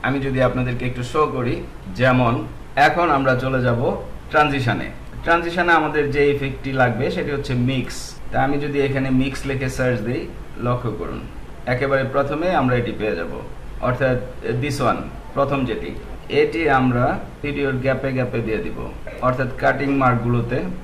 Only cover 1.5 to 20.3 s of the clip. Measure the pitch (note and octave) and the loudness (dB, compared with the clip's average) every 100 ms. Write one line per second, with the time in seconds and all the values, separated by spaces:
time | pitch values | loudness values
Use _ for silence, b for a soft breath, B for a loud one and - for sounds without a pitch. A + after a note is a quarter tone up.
1.5 | E3+ - - - F#2+ C3 B2+ A#2+ A#2+ - | -2 -6 -12 -10 2 4 6 4 2 -4
2.5 | - - - B2+ E3+ E3+ C#3 C3 B2+ C3 | -12 -6 4 4 6 4 4 4 2 2
3.5 | C3 B2 A#2 E3 - - - - D#3 D3 | 2 2 2 0 -2 -6 -12 0 2 4
4.5 | C#3 A#2 F#2+ - - - - D#3+ E3+ E3+ | 2 0 0 -4 -10 -12 -6 0 2 2
5.5 | F3 F3 E3 D3+ D3 C#3 C#3 C#3+ C3 C3+ | 0 4 4 4 0 0 4 4 4 -2
6.5 | - C3+ C3 B2 G#2+ C#3+ F#3 D3 C#3 - | -4 -4 2 2 4 -2 -2 -2 -4 -2
7.5 | B2 B2 C3 - - - - - A#2 C3+ | 0 2 0 -4 -8 -10 -10 -2 0 2
8.5 | C#3+ C#3+ C#3 C3+ C3+ C3+ C3 C3+ - C#3 | 0 0 0 2 0 2 2 2 -2 -4
9.5 | C3 B2+ B2 B2+ A#2 G#2 C#3+ F#3 - - | -2 -4 0 0 0 -2 -4 -6 -10 -12
10.5 | - A#2+ A#2+ A#2 F#2+ - - - - - | -4 -2 0 -2 -4 -6 -6 -8 -12 -12
11.5 | - - B2 C3+ C3+ B2 C#3 C#3 D3+ F3+ | -10 -4 -2 2 2 2 0 0 0 2
12.5 | E3 B2+ B2 A2+ - G#2+ F#2 E2+ - - | 2 4 2 0 -2 -2 -2 -4 -6 -10
13.5 | - - - A#2+ B2 C3 B2 - - - | -12 -10 -4 -2 2 2 2 -2 -6 -4
14.5 | B2 C#3+ B2 A#2+ G2 - - - C3+ C#3 | -2 -2 0 2 0 -4 -10 -6 -2 0
15.5 | C#3 A#2+ G#2+ - - - - - C#3 D3+ | 0 0 -2 -4 -8 -10 -12 -2 2 2
16.5 | E3 D#3 C3+ B2+ A#2+ C3+ G3 - - D3 | 2 4 4 4 4 2 0 -6 -8 -6
17.5 | C#3+ C#3 B2+ C3 C3 C3+ B2+ B2 A#2+ G#2+ | -2 -2 0 0 0 -2 -2 -2 -2 -2
18.5 | G#2+ - - - - - - B2 B2+ B2+ | -2 -4 -6 -8 -10 -12 -2 0 0 -2
19.5 | - C3+ C3 C#3 C#3 B2+ A#2 A#2+ | 0 0 2 0 4 4 4 2